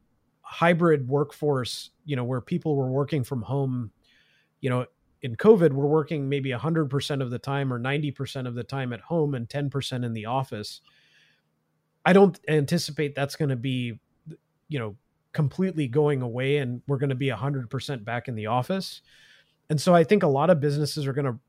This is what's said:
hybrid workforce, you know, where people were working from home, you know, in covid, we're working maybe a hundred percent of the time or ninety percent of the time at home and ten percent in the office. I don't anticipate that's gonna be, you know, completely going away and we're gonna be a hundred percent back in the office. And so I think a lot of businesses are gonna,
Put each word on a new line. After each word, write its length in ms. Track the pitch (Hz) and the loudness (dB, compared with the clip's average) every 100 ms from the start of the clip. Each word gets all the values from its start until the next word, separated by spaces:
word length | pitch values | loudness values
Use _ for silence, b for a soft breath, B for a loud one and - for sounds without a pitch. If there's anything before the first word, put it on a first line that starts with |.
| - _ _ _ | -14 _ _ _
hybrid 640 | - - 170 170 175 151 123 | -16 0 2 4 4 4 2
workforce, 840 | 139 143 - 147 135 117 - - _ | 0 -2 -2 -2 0 -2 -8 -14 _
you 100 | 151 | -6
know, 100 | 131 | -4
where 180 | 120 127 | -2 -4
people 340 | - 175 160 139 | -4 -4 -2 -2
were 140 | 127 | 0
working 340 | 131 139 156 | -2 0 -2
from 160 | 123 131 | -2 -4
home, 500 | 92 131 131 127 113 - b b b b b _ | -4 -2 -2 -4 -6 -12 b b b b b _
you 80 | 131 | -2
know, 180 | 127 127 _ _ _ | -2 -4 _ _ _
in 120 | 131 | -10
covid, 380 | 113 208 220 165 | 4 6 8 6
we're 140 | 135 143 | 4 2
working 420 | 156 147 156 135 | 2 0 -4 -2
maybe 240 | 139 135 | -2 -2
a 60 | 120 | -2
hundred 320 | 160 165 143 | -2 0 0
percent 320 | 139 - 139 | -2 -2 -4
of 80 | 127 | -4
the 80 | 120 | -6
time 340 | - 139 135 | -4 -4 -2
or 60 | 120 | -4
ninety 320 | 127 143 147 | -2 -2 -4
percent 360 | 135 135 135 123 | -6 -8 -8 -8
of 80 | |
the 100 | 120 | -8
time 280 | 117 139 127 | -8 -6 -6
at 80 | 113 | -8
home 340 | - 170 147 | -4 -2 0
and 140 | 135 117 | -2 -6
ten 220 | 139 139 | -4 -4
percent 340 | 135 - 127 | -4 -4 -4
in 80 | 120 | -4
the 140 | 113 104 | -6 -4
office. 560 | 131 131 107 104 - b b b b b b _ _ _ _ _ _ | -4 -4 -8 -10 -14 b b b b b b _ _ _ _ _ _
I 80 | 156 | 6
don't 260 | 185 196 - - | 8 8 4 0
anticipate 680 | 156 139 170 - 143 147 | 0 2 0 -2 -4 -4
that's 200 | 143 143 | -2 -4
gonna 220 | - 147 127 | -2 -2 -2
be, 420 | 131 127 120 110 _ _ - - _ _ - | -2 -4 -4 -8 _ _ -20 -20 _ _ -10
you 100 | 147 | -6
know, 160 | 110 101 _ _ _ | -6 -10 _ _ _
completely 560 | - 139 - 190 160 135 | -2 0 0 -2 -2 0
going 320 | 139 147 139 | 2 2 2
away 380 | 123 120 135 147 | -2 -2 0 0
and 240 | 131 123 - | 0 -4 -4
we're 120 | 139 | -2
gonna 160 | 139 | 0
be 160 | 131 135 | 0 -2
a 60 | 110 | -2
hundred 340 | 139 139 120 | -4 -4 -6
percent 340 | 131 - 131 | -6 -6 -8
back 240 | 104 120 123 | -6 -6 -6
in 60 | |
the 120 | 110 104 | -6 -2
office. 540 | 120 123 190 - - b b b b b _ - | -2 0 -4 -6 -14 b b b b b _ -4
And 100 | 151 | 0
so 140 | - | 6
I 100 | 175 | 6
think 180 | 160 208 | 6 4
a 60 | 175 | 4
lot 220 | 135 165 | 4 4
of 100 | 165 | 4
businesses 460 | 147 143 147 156 139 | 2 0 -2 -2 -4
are 60 | |
gonna, 260 | 131 139 113 | -2 -2 -4